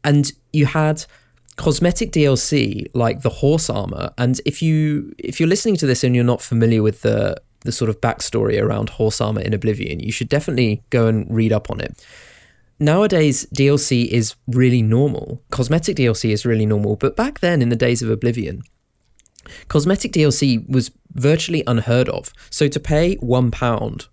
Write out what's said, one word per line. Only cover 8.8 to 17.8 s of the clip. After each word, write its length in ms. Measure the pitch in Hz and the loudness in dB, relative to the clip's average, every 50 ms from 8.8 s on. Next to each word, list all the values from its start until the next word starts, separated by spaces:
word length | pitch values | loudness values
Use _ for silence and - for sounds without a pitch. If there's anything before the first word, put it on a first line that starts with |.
| 107 107 | -4 -6
horse 300 | - - 110 110 - - | -4 -2 -2 -2 0 -2
armor 200 | 110 107 107 101 | -2 -2 -2 -4
in 140 | - - 107 | -4 -4 -4
Oblivion, 440 | 98 - 110 104 - 95 - - - | -2 -2 -2 -2 -2 -6 -8 -8 -8
you 140 | - - | -8 -8
should 160 | 104 - 120 - | -6 -6 -4 -2
definitely 540 | - 151 151 - 127 120 123 110 107 - - _ | -2 -2 -2 -2 -2 0 0 0 0 -4 -4 _
go 180 | - 123 113 113 | 0 2 2 2
and 180 | 110 110 - - 113 | 2 0 -2 -2 -2
read 180 | 113 110 110 | 0 2 2
up 180 | 110 107 - - | 0 0 -2 -4
on 100 | - - | -8 -8
it. 240 | - - - _ - - - - - - - - - _ _ _ _ _ _ _ | -8 -10 -12 _ -20 -20 -20 -20 -20 -20 -20 -20 -20 _ _ _ _ _ _ _
Nowadays, 680 | 151 151 156 185 214 208 185 165 156 147 135 - - - | 0 2 4 4 2 2 2 4 4 4 2 0 -6 -6
D 140 | - - 139 | 0 2 4
L 120 | 139 143 143 | 4 4 2
C 260 | 143 - 135 120 120 | 2 0 0 0 0
is 320 | - - 120 110 107 - _ _ | 2 0 0 0 -2 -6 _ _
really 360 | - 117 123 127 127 123 123 | -2 2 4 4 4 4 4
normal. 600 | 110 107 113 120 139 143 - - - - - - _ _ | 2 2 2 2 2 2 0 -4 -8 -10 -12 -14 _ _
Cosmetic 460 | - - 127 120 156 165 156 - 190 | -4 -2 0 0 0 0 0 -2 0
D 100 | - 131 | 2 2
L 80 | 117 110 | 2 2
C 160 | - - 110 | 0 0 -2
is 160 | 107 104 - | -2 0 0
really 200 | 120 113 110 110 | 0 0 2 2
normal, 280 | 107 107 104 104 101 107 | 2 2 0 0 -2 -2
but 220 | - - - - | 0 0 -2 0
back 240 | - 226 277 294 - | 0 -2 -2 -2 -2
then, 200 | - 175 175 151 | 0 0 2 2
in 100 | 123 120 | 2 2
the 60 | 120 | 2
days 260 | 110 | 2